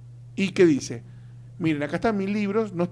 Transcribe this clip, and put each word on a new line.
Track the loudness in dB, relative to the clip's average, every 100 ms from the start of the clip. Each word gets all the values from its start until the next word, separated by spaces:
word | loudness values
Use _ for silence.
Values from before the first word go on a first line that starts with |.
| -20 -20 -12 -4
y | -2
¿qué | 4 4
dice? | 4 -2 -12 -14 -20 -20 -20 -18 -4
"Miren, | -2 -2
acá | -2 0
están | 0 0
mis | -2
libros, | -2 0 0 -2
no | -2 -4